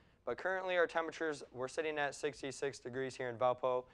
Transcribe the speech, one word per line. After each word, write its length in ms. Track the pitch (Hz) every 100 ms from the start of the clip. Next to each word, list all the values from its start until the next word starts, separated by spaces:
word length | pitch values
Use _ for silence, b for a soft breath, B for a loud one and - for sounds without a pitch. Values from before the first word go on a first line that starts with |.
| b b
But 140 | - 120
currently 380 | 180 190 185 180
our 80 | 165
temperatures, 560 | 170 160 - 160 143 -
we're 160 | 123 131
sitting 320 | - 156 151
at 160 | 143
sixty-six 640 | - 151 139 139 127 139 -
degrees 380 | 127 123 131 -
here 120 | 127
in 80 | 113
Valpo 500 | 127 123 127 127 127